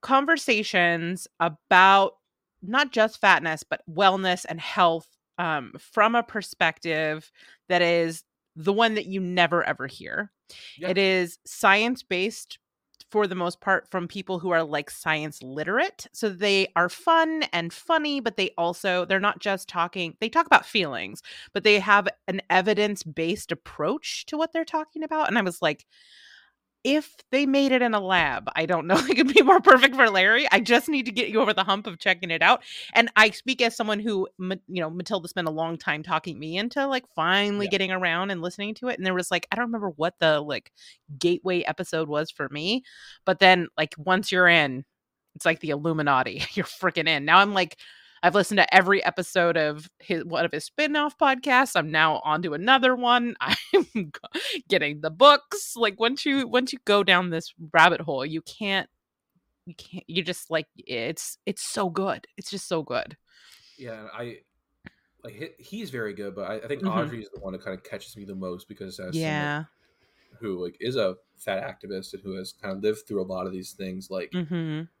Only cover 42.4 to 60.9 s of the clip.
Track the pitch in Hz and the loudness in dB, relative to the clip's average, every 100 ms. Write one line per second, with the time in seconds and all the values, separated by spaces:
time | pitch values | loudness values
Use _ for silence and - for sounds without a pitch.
42.4 | 139 147 165 247 - - - - - 190 | -8 -6 -2 -4 -4 -20 -20 -6 -2 6
43.4 | 190 180 170 - 156 - 151 185 170 185 | 8 8 2 -4 -4 -4 0 0 2 4
44.4 | 180 170 143 127 139 _ _ _ _ - | 6 6 4 -4 -12 _ _ _ _ -2
45.4 | 170 165 156 143 156 160 147 135 123 - | -2 0 -2 -2 -2 0 2 2 2 -4
46.4 | - - - - 185 165 160 151 143 175 | -8 -6 -8 -2 -2 0 0 0 6 6
47.4 | 202 196 180 - - - _ _ 180 190 | 6 2 -2 -4 -20 -20 _ _ 2 4
48.4 | 185 202 - 185 185 196 - 180 180 185 | 2 4 6 6 6 2 2 -2 -2 2
49.4 | 170 165 151 151 156 _ - 170 170 165 | 2 2 0 -2 -14 _ -6 -6 -4 -2
50.4 | 170 156 - - 302 294 294 - 285 262 | -2 -4 -10 -4 -2 0 -2 0 0 0
51.4 | 285 254 262 185 156 156 160 151 151 151 | 2 2 2 -2 -2 2 2 2 -2 -2
52.4 | 175 147 208 262 254 254 247 240 240 - | -2 -4 2 4 4 2 2 2 0 -4
53.4 | 131 - - 392 - 226 160 - - 320 | -4 -4 0 0 0 -6 -8 -12 -12 -8
54.4 | - 381 - 185 147 151 156 160 277 285 | -6 -8 -2 0 0 -4 -8 4 6 6
55.4 | _ 403 - 240 226 196 226 277 294 277 | _ -12 -10 -2 -2 0 -2 -2 -2 -2
56.4 | 262 247 262 269 - 202 202 180 180 165 | 0 -2 -2 -8 2 2 6 2 2 -4
57.4 | - _ 165 170 165 165 165 139 139 160 | -8 _ 0 6 6 4 -4 -6 -4 -8
58.4 | - - 208 196 - _ _ _ _ _ | -10 -10 -4 -4 -4 _ _ _ _ _
59.4 | _ _ - 170 - 180 - 170 170 180 | _ _ -20 -20 -18 -18 -6 -6 -4 -8
60.4 | - 165 156 _ - | -6 -6 -6 _ -10